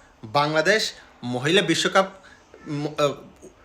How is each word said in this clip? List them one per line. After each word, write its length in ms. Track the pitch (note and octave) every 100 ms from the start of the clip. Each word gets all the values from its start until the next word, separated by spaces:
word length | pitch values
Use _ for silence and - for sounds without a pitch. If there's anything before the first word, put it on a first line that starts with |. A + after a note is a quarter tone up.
| - _
বাংলাদেশ 680 | A2 C#3 D3 D#3 E3 G#3+ G#3+ - - -
মহিলা 400 | B2 B2 C#3 F#3+
বিশ্বকাপ, 440 | E3+ D#3+ - G3 F#3+ - - - _ - -
ম-, 200 | D3 D3 D3+
আহ, 140 | D3 C3 - - - _